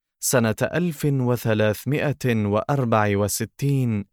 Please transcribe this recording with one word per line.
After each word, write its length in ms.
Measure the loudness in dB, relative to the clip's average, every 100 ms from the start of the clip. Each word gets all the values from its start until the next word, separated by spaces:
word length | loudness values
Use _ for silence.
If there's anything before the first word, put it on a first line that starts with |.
| _ _
سنة 360 | 0 2 2 0
ألف 440 | -2 -2 -4 -2 -2
وثلاثمائة 1200 | 0 0 0 0 2 2 0 -2 -2 -2 -2 -2
وأربع 920 | 0 0 0 0 -2 2 2 2 2
وستين 880 | 0 -2 -6 -4 -2 0 0 -2 -4